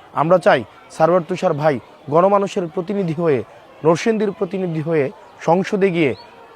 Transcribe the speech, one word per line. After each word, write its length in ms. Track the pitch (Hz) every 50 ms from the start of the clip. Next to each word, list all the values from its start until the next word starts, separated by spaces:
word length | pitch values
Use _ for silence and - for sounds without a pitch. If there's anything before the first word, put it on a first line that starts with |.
| - - -
আমরা 240 | 123 143 165 185 180
চাই 260 | - 208 175 135 107 - - - - -
সারোয়ার 320 | - - 160 165 175 185
তুষার 320 | 160 - 185 165 185 180 156
ভাই 260 | 143 151 160 143 113 - - - - - 135
গণমানুষের 560 | 143 165 180 196 202 196 196 190 - 208 175
প্রতিনিধি 460 | 165 - 190 175 180 208 202 196 165
হয়ে, 320 | 156 156 170 165 139 120 98 - - - - - - - -
নরসিংদীর 480 | 156 170 - - 233 220 208 214 202
প্রতিনিধি 480 | 190 - 202 170 196 190 190 175 160 160
হয়ে 300 | 143 165 165 156 131 139 208 - - - - -
সংসদে 500 | - - 165 190 185 - - 190 190 196
গিয়ে 240 | 165 175 156 131 104 - - - - - - - -